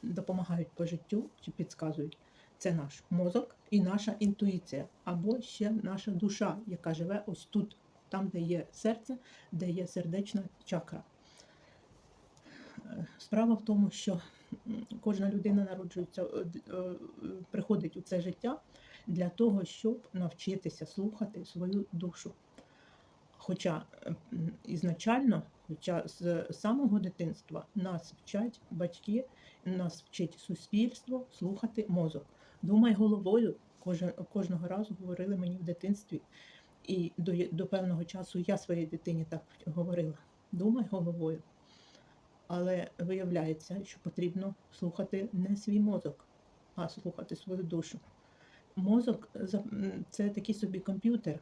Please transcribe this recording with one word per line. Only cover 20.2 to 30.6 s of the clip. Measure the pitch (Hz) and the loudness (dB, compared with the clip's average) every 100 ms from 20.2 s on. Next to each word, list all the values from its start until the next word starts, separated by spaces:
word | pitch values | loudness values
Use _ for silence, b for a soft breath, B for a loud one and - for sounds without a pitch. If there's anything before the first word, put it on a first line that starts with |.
| 175 - - 190 170 - 156 | -4 -2 -4 -2 -4 -6 -10
слухати | - 202 - 202 - | -4 -4 -2 -6 -6
свою | 175 175 180 196 - | -10 -6 -2 0 -2
душу. | 170 175 - - - _ - B B B B B B _ - - | -4 -4 -6 -14 -14 _ -20 B B B B B B _ -18 -4
Хоча, | 180 185 160 - - | 0 0 -2 -6 -14
е, | - 165 - | -8 -8 -6
м, | - 165 - | -4 -4 -4
ізначально, | - 170 175 165 - 247 269 170 - - - | -6 -2 0 0 2 4 6 4 0 -14 -12
хоча | 156 - 175 151 | -8 -2 -2 -2
з | - 175 170 - | -4 0 0 -2
самого | - 214 254 277 202 | -2 2 4 6 4
дитинства | 180 - 170 151 - 160 160 | 2 -2 -4 -4 -8 -10 -6
нас | - 185 175 - - | -4 -2 -4 -6 -20
вчать | - 202 233 - - | -6 -2 -2 -4 -10
батьки, | 165 175 175 - 214 262 B B B | -4 -4 -4 -2 0 -2 B B B
нас | - 185 175 - | -4 -2 -2 -4
вчить | - - 165 - | -14 -4 -4 -4
суспільство | - 170 | -8 -8